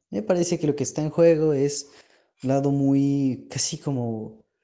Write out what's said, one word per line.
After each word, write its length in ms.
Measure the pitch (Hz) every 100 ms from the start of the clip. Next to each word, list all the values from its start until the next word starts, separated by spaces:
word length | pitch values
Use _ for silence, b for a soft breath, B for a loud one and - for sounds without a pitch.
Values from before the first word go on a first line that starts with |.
| _
Me 120 | 202
parece 360 | 214 180 175 170
que 80 | 151
lo 80 | 139
que 80 |
está 180 | 127 -
en 80 | 151
juego 440 | 151 170 160 156
es 360 | 143 143 143 - b b b b _
un 60 | 127
lado 220 | 139 139
muy, 760 | 139 139 139 139 139 135 120 -
casi 280 | - - 156
como 680 | - 135 117 110 110 - _ _